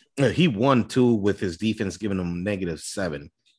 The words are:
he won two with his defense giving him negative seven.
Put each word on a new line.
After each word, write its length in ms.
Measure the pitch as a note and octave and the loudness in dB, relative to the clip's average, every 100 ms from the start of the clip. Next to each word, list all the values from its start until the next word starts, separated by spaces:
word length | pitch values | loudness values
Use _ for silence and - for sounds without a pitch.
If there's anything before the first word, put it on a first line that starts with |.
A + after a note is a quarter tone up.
| _ - C3+ | _ 0 2
he 160 | F2 C3+ | 4 2
won 400 | G2+ C3 B2+ G#2+ | 2 4 4 2
two 280 | - B2 A#2 | 4 4 4
with 240 | G2 G2 | 2 0
his 180 | G2+ E2 | -2 -2
defense 400 | A2 G#2 G2 F2 | -2 -2 -4 -6
giving 220 | G#2+ F#2+ | -4 -4
him 240 | F2+ F2 | -4 -4
negative 360 | F#2+ G2+ F#2 D#2+ | -4 -4 -4 -8
seven. 520 | - - F#2 C#2+ D2 _ _ | -8 -6 -6 -6 -12 _ _